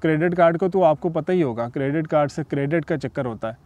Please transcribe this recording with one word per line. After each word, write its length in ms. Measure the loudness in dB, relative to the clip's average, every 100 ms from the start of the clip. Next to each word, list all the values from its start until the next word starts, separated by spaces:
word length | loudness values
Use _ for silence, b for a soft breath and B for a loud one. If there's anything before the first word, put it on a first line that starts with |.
credit 320 | 0 2 0
card 240 | 4 4 4
को 100 | 0
तो 140 | 4
आपको 280 | 4 2 -2
पता 240 | -4 0
ही 80 | 0
होगा, 280 | 0 -2 -6
credit 380 | -4 -2 -2 0
card 240 | 0 0
से 120 | -4
credit 420 | -6 -4 -2 -2 -2
का 120 | -4
चक्कर 280 | -4 -6 -6
होता 220 | -6 -8
है, 100 | -10